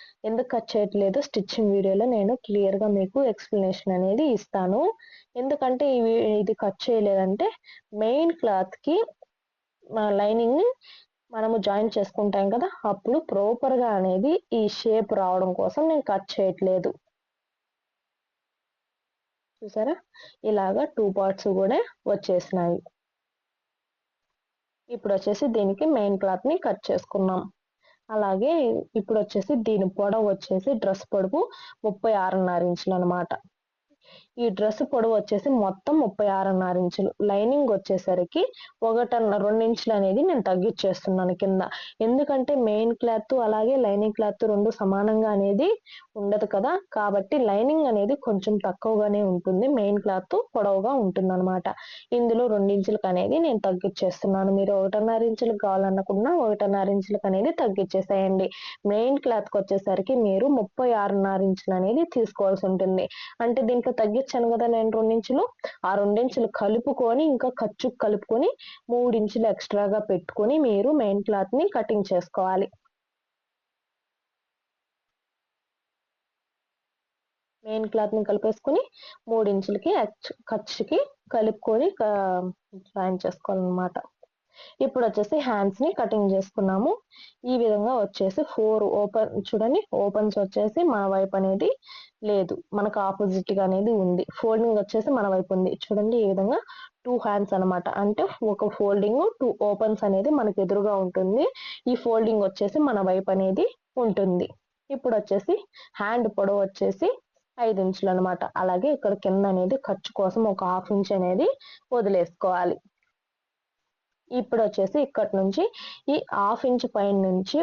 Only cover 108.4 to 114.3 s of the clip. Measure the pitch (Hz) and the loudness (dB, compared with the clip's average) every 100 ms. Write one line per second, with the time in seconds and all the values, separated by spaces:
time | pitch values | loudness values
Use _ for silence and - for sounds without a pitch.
108.4 | - 180 185 185 247 226 202 202 196 196 | -6 -2 0 0 0 0 -2 -2 0 2
109.4 | 202 185 185 269 - 190 - - 190 226 | 2 2 0 -2 -4 -8 -6 -4 -2 0
110.4 | 214 190 185 185 185 202 190 196 180 190 | -2 -2 -2 -4 -2 -2 0 0 0 0
111.4 | 392 539 - - - 240 202 190 170 - | 0 -2 -10 -18 -4 -2 0 0 -2 -2
112.4 | 190 180 180 - _ _ _ _ _ _ | -2 0 -2 -4 _ _ _ _ _ _
113.4 | _ _ _ _ _ _ _ _ - | _ _ _ _ _ _ _ _ -8